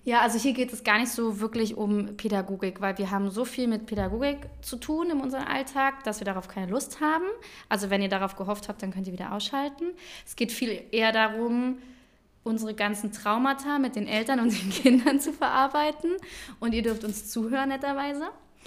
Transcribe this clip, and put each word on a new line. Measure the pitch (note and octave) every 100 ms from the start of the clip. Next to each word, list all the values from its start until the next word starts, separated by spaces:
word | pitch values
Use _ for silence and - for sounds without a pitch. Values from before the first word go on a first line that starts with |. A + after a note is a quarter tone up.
Ja, | - A#3
also | A#3+ A3+
hier | C4
geht | A#3+ B3+
es | A3
gar | - G#3
nicht | B3
so | - A3+ G3
wirklich | A3 A3+ G#3+ A3
um | G#3 G#3 G3+ G#3
Pädagogik, | A3 G3+ F#3+ F#3+ F#3+ F#3
weil | G3 F#3+
wir | F#3+
haben | G3 G3
so | G3
viel | B3 - B3
mit | A3
Pädagogik | A3 G#3 F#3+ A3 C#4+ C#4+ - -
zu | - A#3+
tun | - D#4 E4+
in | D4
unserem | C4 C4
Alltag, | - C#4 C4+ C#4 C4+ C4+
dass | - G#3
wir |
darauf | G3 F#3 -
keine | - F3+
Lust | A#3 - -
haben. | D4+ D#4+ F#4 A#4 - - -
Also | G#3+ G3+
wenn | G3
ihr | G3
darauf | F#3+ F#3+ -
gehofft | F#3+ G3+ -
habt, | G3+
dann | F#3+
könnt | F#3+ F#3+
ihr |
wieder | F3+ F3+
ausschalten. | G3+ - C#4 C#4+ C#4 E4+ F4+ - -
Es | - -
geht | A#3
viel | A3+ A#3 F#3 -
eher | A3 A3
darum, | A3 A3 G#3+ A#3 A#3+ B3+ B3+ - - - _ _ _
unsere | A3+ A3+ A3
ganzen | G#3+ G#3 G#3 G#3+
Traumata | - A3 A3+ C4+ C4+ C#4 C#4+
mit | C4
den | G#3+ G3+
Eltern | G#3+ A3+ B3+
und | A#3
den | F#3+ F#3+
<laughs> |
Kindern | F#3+ C4 B3 C#4 C#4
zu | D#4+
verarbeiten. | D4 C4+ C4 C4+ D4 D4+ D4+ E4+ F#4 - - - -
Und | A#3
ihr | A3+
dürft | A3+ A3
uns | G#3+ G3+ -
zuhören, | A#3 A3+ C4+ C4+
netterweise. | C4+ C#4 C#4 C#4+ C#4+ E4 - - -